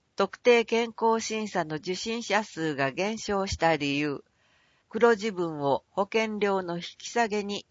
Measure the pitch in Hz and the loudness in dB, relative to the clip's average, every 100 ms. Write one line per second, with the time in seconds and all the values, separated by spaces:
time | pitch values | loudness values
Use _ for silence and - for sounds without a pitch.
0 | _ - 196 - 247 233 220 226 233 - | _ -2 -2 2 4 6 4 0 -2 0
1 | 226 226 - 220 214 196 160 156 180 180 | 0 2 -2 -6 -4 -4 -2 -4 -4 -6
2 | 220 233 233 208 208 - 160 139 135 127 | -4 -6 -2 -2 -2 -4 -4 0 -2 -2
3 | 196 220 - 202 196 - 165 156 143 143 | -4 -4 -4 -2 -2 0 2 2 0 0
4 | 151 139 - _ _ _ _ _ _ 214 | -2 -4 -10 _ _ _ _ _ _ 2
5 | 233 226 220 180 170 151 143 135 - - | 4 4 0 -4 -4 0 2 0 0 -4
6 | 196 220 220 208 202 190 175 175 175 - | 0 0 -2 0 0 0 -2 -6 -8 -14
7 | - 233 233 208 202 202 - | -4 -2 0 0 -4 -6 -8